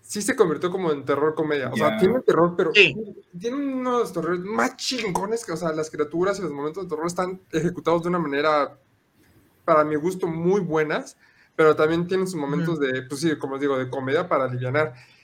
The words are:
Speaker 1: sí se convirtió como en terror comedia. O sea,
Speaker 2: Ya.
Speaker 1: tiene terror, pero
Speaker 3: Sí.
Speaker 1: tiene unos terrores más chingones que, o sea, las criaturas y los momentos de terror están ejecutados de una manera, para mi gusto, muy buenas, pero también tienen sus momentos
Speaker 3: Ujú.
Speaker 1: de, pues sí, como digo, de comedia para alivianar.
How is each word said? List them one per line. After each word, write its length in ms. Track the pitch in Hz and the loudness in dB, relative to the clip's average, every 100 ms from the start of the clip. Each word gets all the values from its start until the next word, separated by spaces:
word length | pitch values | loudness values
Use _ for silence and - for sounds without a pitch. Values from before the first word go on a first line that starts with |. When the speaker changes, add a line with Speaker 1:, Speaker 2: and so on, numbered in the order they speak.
Speaker 1:
sí 200 | - 208 | -8 -6
se 140 | 202 262 | -2 4
convirtió 340 | 196 147 180 | 4 4 -2
como 220 | 190 175 | -2 0
en 120 | 143 127 | -2 0
terror 280 | 139 156 | 2 2
comedia. 360 | 151 156 147 127 | 0 0 0 -2
O 60 | 110 | 0
sea, 140 | 151 | 0
Speaker 2:
Ya. 60 | - | 4
Speaker 1:
tiene 220 | 185 254 | 2 4
terror, 320 | - 160 170 175 | 2 4 2 2
pero 160 | 165 208 | 2 4
Speaker 3:
Sí. 200 | 175 165 214 - - 175 | 4 2 -10 -14 -18 -8
Speaker 1:
tiene 180 | 220 269 | -6 -4
unos 560 | 277 262 254 247 202 | -4 -4 -2 0 0
terrores 280 | 175 160 180 | -2 -2 -4
más 360 | 185 226 254 - | -4 -2 -2 -2
chingones 640 | - 254 214 170 196 226 | -6 -4 -4 -4 -4 -6
que, 80 | - | -6
o 40 | 165 | -4
sea, 140 | 170 | -4
las 160 | 156 156 | -4 -6
criaturas 480 | 151 147 170 185 196 | -4 -4 0 0 0
y 60 | |
los 80 | 170 | -4
momentos 320 | 143 147 170 | -6 -6 -6
de 60 | 185 | -8
terror 180 | 156 170 | -4 -4
están 340 | 175 185 185 _ | -2 -4 -6 _
ejecutados 520 | 160 165 175 151 170 | -2 -2 -2 0 0
de 60 | 170 | 0
una 100 | 180 | -2
manera, 580 | 156 139 156 151 139 - _ _ _ _ _ _ _ _ - | 0 0 2 2 0 -6 _ _ _ _ _ _ _ _ 4
para 180 | 160 | 4
mi 120 | 151 151 | 4 0
gusto, 320 | 160 185 185 | -2 -2 -4
muy 340 | 165 170 202 | 0 2 2
buenas, 560 | 170 156 151 185 269 - _ _ _ - | 2 0 0 -2 -6 -18 _ _ _ 4
pero 200 | 156 151 | 6 6
también 300 | 156 165 175 | 4 2 0
tienen 220 | 190 180 | 0 0
sus 80 | 175 | -2
momentos 360 | 139 156 165 160 | -2 -2 0 0
Speaker 3:
Ujú. 40 | 139 | 0
Speaker 1:
de, 160 | 131 | -2
pues 180 | 127 143 | -4 -2
sí, 140 | 165 147 | 0 0
como 180 | 147 135 | -4 -2
digo, 180 | 139 131 | 0 0
de 100 | 127 | -2
comedia 380 | 139 131 147 175 | -4 0 0 2
para 140 | 156 131 | 0 0
alivianar. 480 | 123 127 143 156 - - _ | -2 -2 0 0 -4 -20 _